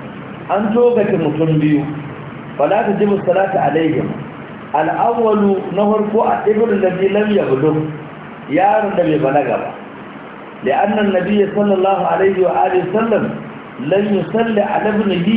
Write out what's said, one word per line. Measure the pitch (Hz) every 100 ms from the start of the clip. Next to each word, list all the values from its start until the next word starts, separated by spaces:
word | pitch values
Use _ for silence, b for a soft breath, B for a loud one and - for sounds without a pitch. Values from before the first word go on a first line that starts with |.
| - - - - -
An | 190 214
togace | 233 240 233 -
mutum | 180 156 147 160 156
biyu. | 151 143 - - - - - - -
"Fala | - 151 208
tajibu | 220 190 208 196
salatu | 180 180 190 -
alaihim." | 147 156 156 131 101 - - - - - -
Al-awwalu, | 151 160 165 220 233 220 208 202 190 -
na | 175
farko, | 208 214 208 214
at-tiflu | - - 196 214 226
alladhi | 196 185 180 196
lam | 208 208
yablugh, | 196 139 131 156 156 - - - - - - -
yaron | 156 202 214 202 180
da |
bai | 160 147
balaga | 135 147 123 104
ba. | - - - - - - - - - -
لأن | 127 139 208 214
النبي | 202 180 180 208 190
صلى | 208 208
الله | 185 190 185 170
عليه | 180 196 185
وآله | 180 - - 185 -
وسلم | 214 233 190 123 - - - - -
لم | 139 190 208
يصلي | 190 - 226 233 208
على | - - 214
ابنه | 208 196 175 175